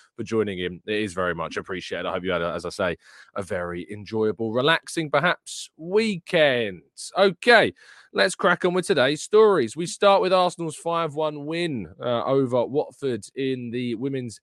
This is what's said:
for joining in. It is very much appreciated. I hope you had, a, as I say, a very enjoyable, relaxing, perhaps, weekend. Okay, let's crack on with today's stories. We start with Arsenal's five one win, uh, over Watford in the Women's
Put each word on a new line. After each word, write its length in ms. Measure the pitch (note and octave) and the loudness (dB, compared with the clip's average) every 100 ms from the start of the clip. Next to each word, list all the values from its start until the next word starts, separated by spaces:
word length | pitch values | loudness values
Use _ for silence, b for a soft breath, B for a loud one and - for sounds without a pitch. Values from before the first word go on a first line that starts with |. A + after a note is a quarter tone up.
| b - | b -12
for 60 | |
joining 380 | A2 A2+ G#2 F#2 | -4 0 0 -2
in. 200 | F2+ F2 - | -6 -6 -6
It 140 | G#2+ | -4
is 140 | G#2+ | -4
very 200 | F2 F2+ | -2 -2
much 240 | E2+ D#2+ G2+ | -2 -6 -8
appreciated. 480 | F#2 F#2 - F2 F2+ | -8 -8 -8 -6 -4
I 60 | |
hope 120 | F2+ | -4
you 80 | F2+ | -2
had, 120 | F2+ | -2
a, 80 | E2+ | -2
as 140 | E2 E2+ | -4 -8
I 40 | |
say, 280 | - F#2 E2+ B B B - | -4 -4 -4 B B B -10
a 60 | |
very 460 | F#2+ F#2+ F2 F2 - | -6 -6 -6 -8 -10
enjoyable, 640 | G#2 F#2+ A2 G#2+ F#2 A2+ | -12 -6 -2 0 0 -2
relaxing, 560 | A#2 C#3 E3 - - D#3 | 0 2 0 0 -6 0
perhaps, 640 | C#3+ F3 - - - - - | 2 2 -2 -6 -16 -16 -14
weekend. 1080 | E3 G3+ A3+ F#3 - F3 D3 B2 G#2+ F2 _ - - - | -2 0 0 -2 -2 4 4 4 -2 -6 _ -18 -8 2
Okay, 560 | G3 E3+ - A#3 B2+ - B B B | 2 2 4 6 6 0 B B B
let's 220 | G3+ G3 - | 0 0 2
crack 300 | F#3 F3 F3+ | 0 2 2
on 100 | F3+ | 0
with 100 | F3+ | 0
today's 380 | E3 B2+ D3+ | 2 2 0
stories. 520 | - G#3 G#3+ F#3 A2+ C#3+ | 2 6 6 6 0 -4
We 120 | F3 | -8
start 340 | - G3+ G3 | 2 4 6
with 120 | F#3 | 4
Arsenal's 420 | F#3 F3+ - E3 C#3+ | 4 2 0 -8 -6
five 400 | E3+ E3+ D#3+ C#3+ | -4 -2 -2 -2
one 320 | D#3 D3+ C#3+ | -4 -4 -6
win, 400 | E3 E3+ C3 E2 - | -4 -2 -4 -6 -6
uh, 240 | B2+ A#2 - | -2 -2 2
over 380 | C#3 C3 B2+ A2+ | 2 2 0 0
Watford 600 | C3+ - - C#3 A#2 - - | -2 -4 -6 -6 -4 -8 -6
in 360 | C3+ B2+ A#2+ | -4 -4 -6
the 240 | A#2+ B2 G#2+ | -4 -4 -4
Women's 440 | C#3 C3+ B2 - | -4 -6 -8 -12